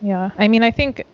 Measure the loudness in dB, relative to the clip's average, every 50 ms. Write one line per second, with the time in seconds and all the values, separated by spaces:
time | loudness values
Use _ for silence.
0 | -6 -4 -4 -4 -4 -6 -4 0 2 2 4 4 2 2 0 0 -4 -4 -4 -8
1 | -12 _